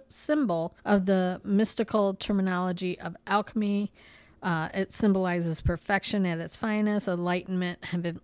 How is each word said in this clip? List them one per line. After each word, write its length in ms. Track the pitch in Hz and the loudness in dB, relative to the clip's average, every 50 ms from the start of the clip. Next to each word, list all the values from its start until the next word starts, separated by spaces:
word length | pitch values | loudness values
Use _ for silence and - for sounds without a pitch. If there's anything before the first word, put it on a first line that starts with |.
| - - | -2 -8
symbol 680 | - - - - 302 302 285 208 175 165 160 170 - - - | -12 -6 -2 0 2 2 2 2 0 0 -2 -4 -6 -6 0
of 200 | - 208 202 185 | 2 2 4 4
the 360 | 190 196 185 185 180 185 - - | 4 4 4 2 2 -2 -4 -2
mystical 680 | 202 202 196 - - - - 226 - - 214 202 196 190 | 2 2 2 2 2 0 -2 -2 0 2 2 2 2 0
terminology 840 | - - - 202 196 190 185 185 180 180 185 180 180 190 180 180 - | -2 -2 0 0 0 2 0 0 0 0 -2 -2 -2 -4 -4 -4 -6
of 140 | - 170 170 - _ - | -8 -12 -12 -10 _ 0
alchemy. 640 | 196 208 208 - - 220 214 202 202 202 208 196 - - - - - - - - _ _ | 0 0 0 -2 -2 -2 0 0 0 0 -2 -4 -6 -12 -20 -20 -20 -20 -20 -20 _ _
Uh, 280 | - 196 170 160 156 180 - | -2 -2 0 0 -2 -2 -4
it 180 | 190 190 - - | -4 -4 -2 0
symbolizes 680 | - 226 208 190 190 185 180 175 175 170 165 160 - | 2 4 4 4 4 2 2 0 0 0 -2 -2 -2
perfection 640 | - - 175 165 - - 202 196 - - - 202 190 | 0 -2 -2 -2 -2 0 0 0 0 0 0 0 0
at 140 | 180 170 165 | 0 0 -2
its 160 | 165 170 - | -4 -6 -6
finest, 520 | - - 220 214 214 214 214 208 208 202 196 | -4 -2 -2 0 2 2 2 2 0 0 0
enlightenment, 720 | 180 175 175 175 180 185 180 - 185 185 180 180 175 - - | -2 0 0 0 0 0 -2 -2 -2 -2 -2 -2 -4 -6 -6
heaven, 380 | - - 175 170 170 165 - | -4 -4 -2 -2 -4 -6 -8